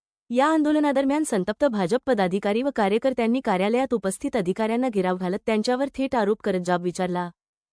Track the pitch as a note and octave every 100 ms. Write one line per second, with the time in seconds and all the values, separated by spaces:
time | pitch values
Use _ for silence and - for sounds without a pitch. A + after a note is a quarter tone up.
0 | _ _ - A#3+ C#4+ D#4+ D4 D4+ D4 C4+
1 | C4+ D4 D#4 G#3+ F3+ G#3+ C#4+ G#3+ F3 A#3+
2 | - A#3 F#3 G3 G3+ G#3+ C#4 C4 G3 G#3+
3 | C4+ B3+ A3+ B3+ A#3+ F#3 G3 A#3+ C4+ A#3
4 | F#3+ - C#4 B3 F3 F#3+ A3 A#3 C4 G#3
5 | F#3 F#3 F#3 G3+ - A3 G#3+ B3+ C#4 -
6 | C4+ A#3+ G3+ A3 G#3 F#3 F3 F3+ F3+ E3+
7 | F3+ F3+ F3 - _ _ _